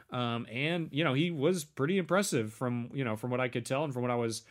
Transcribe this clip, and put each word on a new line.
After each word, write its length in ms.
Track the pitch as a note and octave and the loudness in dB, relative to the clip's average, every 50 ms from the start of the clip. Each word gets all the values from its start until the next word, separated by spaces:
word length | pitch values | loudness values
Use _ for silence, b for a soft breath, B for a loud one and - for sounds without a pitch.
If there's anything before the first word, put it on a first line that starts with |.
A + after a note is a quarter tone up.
| B B | B B
Um, 360 | - B2+ B2 A#2+ A#2 A#2 A2 - | -4 -2 0 0 0 -2 -4 -4
and, 380 | A2 B2+ C#3+ D#3 F3 F3 D#3+ C#3+ | -4 -2 0 0 0 -2 -2 -2
you 140 | C3+ C#3 E3+ | 0 0 2
know, 80 | D3 | 2
he 180 | B2+ C#3 E3+ F3 | 4 4 2 2
was 340 | E3+ C#3+ C3+ E3 F#3+ F3 D3 | 2 2 2 2 2 2 -2
pretty 340 | - - - C3+ D#3 G3 F#3+ | -6 -2 0 0 2 2 2
impressive 520 | E3+ - F3 G3 G3+ - - B2+ A2 G#2+ | 2 2 2 2 2 2 2 0 0 0
from, 380 | A2 - C3 B2 A#2+ A#2+ A#2+ B2 - | -4 -4 -2 -2 0 -2 -4 -4 -4
you 100 | C#3 C3+ | -2 -2
know, 100 | A#2 A2 | -2 -2
from 160 | A2 B2+ B2 | -2 -2 -2
what 100 | B2 B2 | 0 0
I 80 | B2+ B2 | 0 0
could 180 | - B2 A#2+ | -2 -2 -2
tell 180 | - C3 C3+ D#3+ | 0 0 0 0
and 80 | D3 | -2
from 80 | B2 B2+ | -2 -2
what 100 | B2 B2 | 0 0
I 60 | A#2+ | 0
was 260 | A#2+ A#2 A2+ A2 - - B | 0 0 0 -2 -4 -8 B